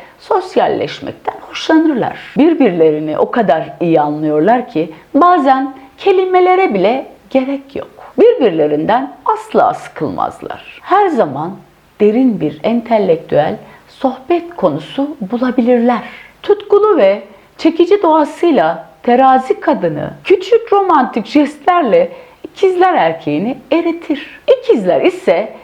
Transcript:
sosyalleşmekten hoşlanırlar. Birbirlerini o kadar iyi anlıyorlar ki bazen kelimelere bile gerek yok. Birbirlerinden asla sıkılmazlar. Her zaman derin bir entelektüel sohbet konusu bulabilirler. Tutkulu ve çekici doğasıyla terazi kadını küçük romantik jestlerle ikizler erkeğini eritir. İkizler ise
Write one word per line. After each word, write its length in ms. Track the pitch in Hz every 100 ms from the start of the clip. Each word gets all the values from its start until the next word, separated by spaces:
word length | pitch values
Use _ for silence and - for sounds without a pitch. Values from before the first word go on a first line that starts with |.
| - _
sosyalleşmekten 1160 | - 403 359 240 170 120 123 - 123 - - -
hoşlanırlar. 760 | - - - 320 320 247 151 - - 208
Birbirlerini 800 | 320 320 240 175 160 151 156 151
o 140 | -
kadar 420 | 247 190 160 147 -
iyi 200 | 175 160
anlıyorlar 680 | 147 151 156 151 180 247 226
ki 240 | 156 170 - -
bazen 600 | 277 349 359 269 262 277 - - -
kelimelere 760 | 392 381 370 359 359 370 381
bile 320 | 202 190 262 - - -
gerek 460 | 262 262 277 - -
yok. 140 | - - - -
Birbirlerinden 920 | 453 480 226 160 151 151 160 240 269 - -
asla 480 | 427 - 196 117
sıkılmazlar. 1040 | - - - 139 78 52 - - - - -
Her 260 | - 381 392
zaman 440 | 254 160 131 170 196 - _ _ -
derin 420 | 214 226 262 185
bir 180 | 151 147
entelektüel 920 | 214 233 226 220 190 160 - 147 98 214 - - _
sohbet 680 | - 262 233 - 339 339 -
konusu 640 | 180 147 - - 285 320 185
bulabilirler. 680 | 240 254 254 233 240 240 233 - - - _
Tutkulu 540 | - 415 - 403 427 320
ve 240 | 190 208 - - _ -
çekici 460 | 320 - 349 403
doğasıyla 880 | 349 311 294 - 349 247 160 170 - _
terazi 560 | - 247 262 262 254 415
kadını 540 | 339 220 170 151 - -
küçük 500 | - 381 - 453 -
romantik 520 | 403 381 302 233 233 -
jestlerle 840 | 294 285 - - 349 254 175 - - - _ - -
ikizler 380 | 381 359 370
erkeğini 640 | 285 165 160 151 147 220 269 -
eritir. 680 | 330 339 339 - 277 - - - 508
İkizler 440 | - 294 180 143
ise 520 | 349 - - 170 220 -